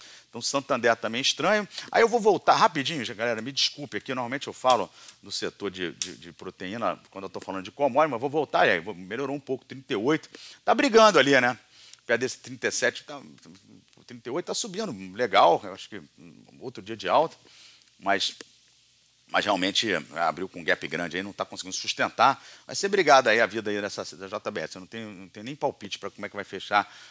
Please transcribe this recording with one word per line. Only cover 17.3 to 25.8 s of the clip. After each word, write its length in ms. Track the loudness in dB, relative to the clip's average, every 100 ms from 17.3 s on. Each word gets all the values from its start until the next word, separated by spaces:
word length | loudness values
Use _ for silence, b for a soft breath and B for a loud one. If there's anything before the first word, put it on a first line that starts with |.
| -4 B B B B B _
mas, 380 | 0 0 0 -6 -18 _ _ _ _ _ _ _ _
mas 160 | 0
realmente, 460 | 0 0 0 0 0
é, 120 | -2 -4 -2
abriu 280 | -2 -2 -8
com 120 | -6
um 40 |
gap 220 | -2 -2 -2
grande 300 | -6 -6 -6
aí, 60 |
não 100 | -8
tá 120 | -8
conseguindo 300 | -8 -10 -10
sustentar. 720 | -8 -6 -4 -2 4 4 4 B B -12
Vai 100 | -6
ser 120 | 0
brigada 420 | 2 8 8 8
aí 100 | 4
a 60 | 2
vida 240 | 0 -4
aí 100 | -4
dessa, 240 | -6 -8 -10 -12
da 120 | -10
J 220 | -8 -8
B 100 | -8
S. 160 | -8 -12
Eu 40 |
não 60 | -16
tenho, 240 | -14 -14
não 180 | -16 -18
tenho 160 | -16
nem 120 | -16 -6
palpite 420 | -6 -6